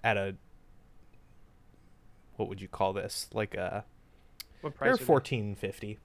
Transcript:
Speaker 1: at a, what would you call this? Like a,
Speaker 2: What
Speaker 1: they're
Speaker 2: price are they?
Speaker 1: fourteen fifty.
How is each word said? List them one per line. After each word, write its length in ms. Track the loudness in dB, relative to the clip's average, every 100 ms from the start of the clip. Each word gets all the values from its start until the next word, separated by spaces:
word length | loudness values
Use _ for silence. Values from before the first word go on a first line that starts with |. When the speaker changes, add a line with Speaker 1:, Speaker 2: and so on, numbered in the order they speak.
Speaker 1:
at 120 | 4 2
a, 200 | 0 -6 -16 -20 -20 -20 -20 -20 -20 -20 -20 -20 -20 -20 -20 -20 -20 -20 -20 -20 -20 -6
what 120 | -4
would 120 | -4
you 80 | -10
call 240 | 0 0
this? 360 | 0 -4 -8 -6
Like 220 | -4 -2
a, 300 | -2 -4 -4 -8 -20 -20 -20 -20 -20 -20 -10
Speaker 2:
What 100 | -10
Speaker 1:
they're 80 | 0
Speaker 2:
price 160 | 2
are 20 | 4
they? 60 |
Speaker 1:
fourteen 500 | 6 6 6 -2 -2 -4
fifty. 420 | -6 -6 -10 -10